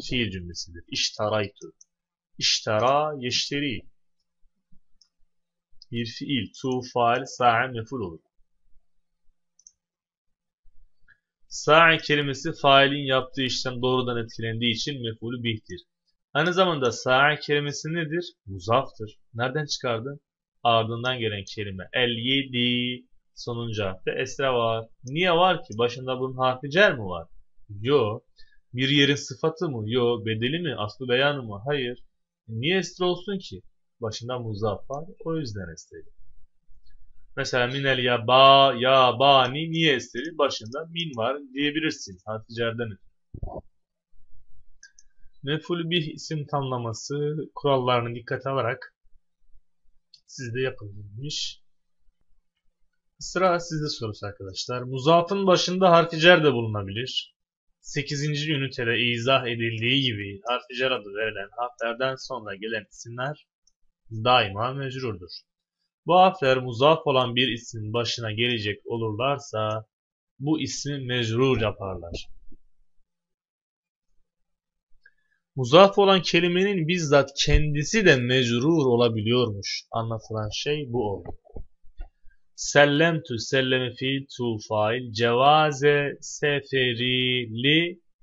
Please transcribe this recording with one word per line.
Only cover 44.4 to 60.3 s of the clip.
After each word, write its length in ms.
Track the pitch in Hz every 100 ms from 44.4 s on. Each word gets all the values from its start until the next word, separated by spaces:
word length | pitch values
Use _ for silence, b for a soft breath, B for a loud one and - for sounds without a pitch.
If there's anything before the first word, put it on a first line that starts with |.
| - - - - b b b b b -
Mef'ul 480 | 135 156 - 175 165
bih 240 | 175 156
isim 320 | - - 156 143
tamlaması 920 | 143 131 127 117 113 - 143 147 156 135
kurallarını 600 | - 143 135 123 123 117
dikkate 340 | 120 117 131 135
alarak 460 | 135 117 131 - _ _ - _ _ - - _ _ _ - _ _ _
siz 280 | - 123
de 60 | 120
yapın 360 | 131 - 104 101
demiş. 640 | 101 107 143 - - - _ _ _ _ _ _ _ _ _ _ _ _ _ _ _ -
Sıra 420 | - 175 185 175
sizde 280 | 170 156 151
sorusu 380 | - 113 - 104
arkadaşlar. 560 | - 95 95 - 123
Muzafın 640 | 127 131 139 170 170 202 190
başında 440 | 170 - 185 185
harfi 280 | 170 165 165
cer 260 | 165 180
de 80 | 147
bulunabilir. 840 | 120 113 104 98 101 131 - - _ _ _ _ _ -
Sekizinci 640 | 147 143 143 151 147 151
ünitede 460 | 143 135 135 117 117
izah 480 | 120 117 120 135 123
edildiği 560 | 120 117 110 117 139
gibi 380 | 131 104 101